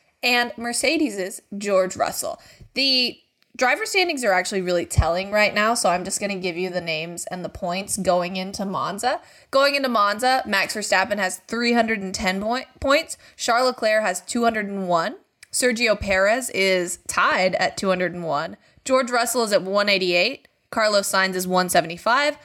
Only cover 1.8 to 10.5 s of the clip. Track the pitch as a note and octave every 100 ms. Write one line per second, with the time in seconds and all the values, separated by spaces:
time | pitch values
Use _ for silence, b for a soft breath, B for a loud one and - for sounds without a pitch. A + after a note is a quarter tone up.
1.8 | F#3 - E2+ - D#2+ - B B B -
2.8 | C4+ B3+ A#3+ - _ _ _ - B3 D4+
3.8 | G#4+ G4 F4 C#4 A3 F#3 F#3 G3 F3+ F3
4.8 | - - E3 F3 G3 G#3 G#3 - A3 A#3+
5.8 | F#3+ F3+ F#3 - G3+ F#3+ F3+ E3+ F#3 F3+
6.8 | E3+ D#3 E3 E3+ - F3+ D#3+ - F3 F#3
7.8 | G3+ G3+ F#3 F3+ F3 F#3+ F#3+ G3 G3 E3+
8.8 | D3+ G3+ B3 E4 B B B C4+ C#4 C#4+
9.8 | C4 A3+ G3+ G#3+ B3+ C4 G#3+